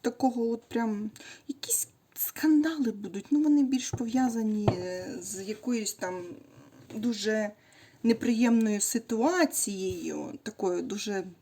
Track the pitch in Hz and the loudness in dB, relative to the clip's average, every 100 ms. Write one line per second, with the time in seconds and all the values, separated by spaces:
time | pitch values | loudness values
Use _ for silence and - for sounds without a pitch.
0 | - - 262 240 233 226 _ 233 233 208 | -2 0 0 0 -2 -2 _ -2 -2 -2
1 | 214 - - - - - - - - _ | -6 -10 -20 -20 -12 -10 -4 -4 -4 _
2 | _ - - - 311 302 311 320 240 208 | _ -8 -8 0 4 6 4 0 -2 -2
3 | 196 185 - 294 302 294 262 262 - - | -8 -8 0 2 6 6 4 2 -2 -6
4 | 233 254 254 226 220 214 208 180 180 185 | -2 0 2 0 0 2 2 0 -6 -8
5 | 185 - 175 190 196 214 - 240 202 - | -10 -10 -10 -10 -8 -6 -2 -2 -2 -6
6 | 185 185 175 - - - - - - 220 | -6 -6 -10 -16 -20 -20 -20 -20 -14 -4
7 | 233 214 208 220 208 - _ - - _ | -2 -2 0 0 -2 -6 _ -20 -20 _
8 | 226 226 233 226 240 233 220 208 - 226 | 2 4 2 4 6 6 4 2 0 -2
9 | - 226 262 359 320 - - 196 185 180 | -2 0 2 4 2 2 -4 -2 -4 -4
10 | 160 151 147 - - - 190 175 170 202 | -6 -8 -10 -10 -12 -4 -2 0 -4 -6
11 | 214 196 185 175 | -4 -4 -6 -14